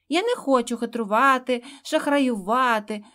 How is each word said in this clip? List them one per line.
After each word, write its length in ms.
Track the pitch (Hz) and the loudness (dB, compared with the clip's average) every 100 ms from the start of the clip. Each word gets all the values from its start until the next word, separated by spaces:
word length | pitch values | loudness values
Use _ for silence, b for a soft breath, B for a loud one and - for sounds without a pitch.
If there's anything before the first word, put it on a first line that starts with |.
| - | -4
«Я 120 | 320 | -2
не 140 | 453 494 | 0 -2
хочу 420 | 269 254 240 240 | 2 0 0 -6
хитрувати, 840 | 240 233 202 220 269 262 262 247 B B | -6 -6 -2 2 4 2 0 -4 B B
шахраювати, 1200 | - 311 302 285 254 220 185 254 254 220 208 208 B | -4 -2 2 2 2 0 0 2 2 0 -2 -10 B